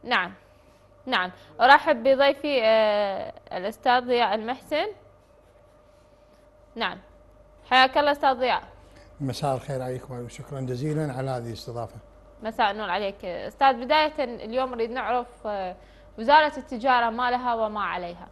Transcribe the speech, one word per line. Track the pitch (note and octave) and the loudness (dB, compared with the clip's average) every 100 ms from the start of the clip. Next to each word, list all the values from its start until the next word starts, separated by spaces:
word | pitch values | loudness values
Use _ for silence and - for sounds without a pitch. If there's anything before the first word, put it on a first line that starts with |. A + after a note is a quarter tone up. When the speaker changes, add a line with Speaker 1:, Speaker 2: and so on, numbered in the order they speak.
Speaker 1:
نعم، | A3+ A3+ F#3 G3 _ _ _ _ _ _ - | 0 -2 -2 -10 _ _ _ _ _ _ -4
نعم. | A3+ F3+ - - - | -2 -2 -8 -20 2
أرحب | A#3+ D4 D#4+ B3 | 8 8 6 2
بضيفي، | A#3+ C4+ C#4 C#4+ D4+ C4+ | 2 4 4 2 -2 0
آه، | A3 A3 G#3+ G#3 G3+ F#3+ - - - | 4 4 4 2 0 -4 -8 -14 -12
الأستاذ | - F#3+ A3 C4 B3 | -8 -8 -2 2 2
ضياء | B3 A#3+ A3 G#3+ | 2 0 2 0
المحسن. | A3 B3+ - D4+ G#4 G4+ - - _ _ _ _ _ _ _ _ _ _ _ _ _ _ _ A3+ | -4 -10 -4 -4 -4 -8 -20 -20 _ _ _ _ _ _ _ _ _ _ _ _ _ _ _ -6
نعم. | G#3 F3+ - - - - - - - | -6 -6 -18 -20 -20 -20 -20 -20 2
حياك | B3+ C4 D4 | 4 6 4
الله | D4 | 2
أستاذ | C#4+ C#4 | 2 0
ضياء. | C4 B3 F#3+ - - - - - - | 2 0 -2 -4 -20 -20 -20 -20 -8
Speaker 2:
مساء | C#3 A#2 D3 B2+ | -6 -2 -2 -2
الخير | - C3+ | -4 -8
عليكم | B2+ B2+ - B2 A#2+ | -6 -8 -10 -12 -12
وشكرًا | - C3+ C#3 | -14 -12 -8
جزيلًا | B2+ B2 D3+ D3+ D3+ | -6 -4 -4 -2 -4
على | B2+ C3+ | -4 -6
هذه | B2+ A#2 | -6 -8
الاستضافة. | A2 - A#2 A2+ - - - - - | -12 -10 -10 -10 -14 -20 -20 -20 -12
Speaker 1:
مساء | - - G#3+ | -10 0 0
النور | G#3 G#3 | 0 -4
عليك. | F#3 G3+ G3+ F#3+ | -4 -4 -8 -10
أستاذ، | E3+ G2+ - C4+ | -10 -10 2 4
بداية | A#3 A#3+ D4+ D4+ D#4 | 4 2 2 2 -2
اليوم | B3 A#3 G#3+ B3 C4 | -6 -6 -6 -4 -4
نريد | A#3+ A3+ | -4 -4
نعرف، | B3 G#3+ B3 A#3+ - A3 | -4 -2 -2 -4 -10 -8
آه، | G3+ F#3 - - - - - | -6 -6 -10 -20 -20 -20 -6
وزارة | A3+ D4+ D4+ C#4+ | 4 6 6 -2
التجارة | B3 B3 C4 B3 A#3 | -10 -4 2 2 2
ما | A3+ B3 | 0 -2
لها | B3 B3 A#3 | -2 -2 -2
وما | G#3+ G#3+ | -2 -2
عليها. | F#3 F3 F3 F3 F3 | -4 -6 -8 -14 -20